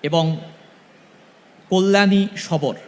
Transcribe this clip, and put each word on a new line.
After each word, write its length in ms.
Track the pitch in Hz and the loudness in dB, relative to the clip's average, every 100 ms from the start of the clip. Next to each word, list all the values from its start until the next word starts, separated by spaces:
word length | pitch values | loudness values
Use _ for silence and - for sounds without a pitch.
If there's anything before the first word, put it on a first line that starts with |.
এবং 340 | 147 165 160 156 - - - _ _ _ _ _ - _ _ _ - | 0 0 0 -4 -10 -20 -20 _ _ _ _ _ -20 _ _ _ -2
কল্যাণী 560 | 185 196 196 202 196 196 - | 0 2 4 4 2 0 -6
শবর। 380 | - 160 139 98 | -6 -4 -4 -6